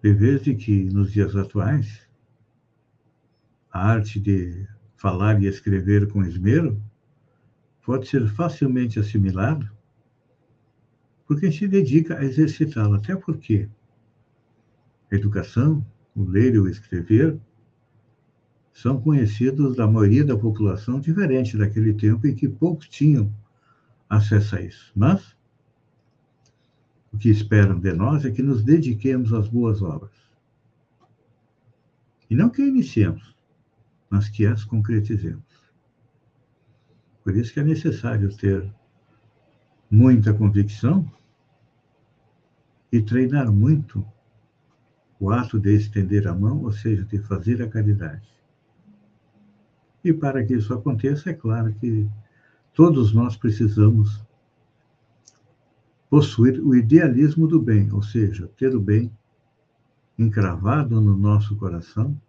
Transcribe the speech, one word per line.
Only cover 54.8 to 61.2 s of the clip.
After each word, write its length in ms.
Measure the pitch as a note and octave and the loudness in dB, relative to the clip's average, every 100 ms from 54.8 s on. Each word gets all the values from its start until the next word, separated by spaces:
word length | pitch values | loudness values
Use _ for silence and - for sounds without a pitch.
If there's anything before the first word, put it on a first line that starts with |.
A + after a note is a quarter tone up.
| _ _ _ _ _ _ _ _ _ _ _ _ _ | _ _ _ _ _ _ _ _ _ _ _ _ _
possuir 500 | D3 - - B2 C3 | 4 4 2 2 2
o 160 | D3+ B2 | 2 2
idealismo 720 | A2 D#3 E3 A#2+ D3 D#3 D#3+ | 6 4 4 2 2 2 2
do 140 | D#3+ | 2
bem, 300 | B2 G#2+ G2+ | 2 2 2
ou 100 | G2+ | -2
seja, 460 | G2+ A#2+ G2+ E2+ F2 _ | -4 -2 -2 -2 -12 _
ter 200 | C3 B2+ | -2 -2
o 40 | |
bem 320 | G2 G#2+ A#2 - _ _ _ _ _ _ _ _ _ - | 2 0 0 -8 _ _ _ _ _ _ _ _ _ -2
encravado 840 | A2+ G#2+ F#2+ E2+ G2 C#3+ B2+ A2+ | -2 0 -2 -2 -2 -2 0 2
no 160 | G#2+ | 2
nosso 380 | G2 | 2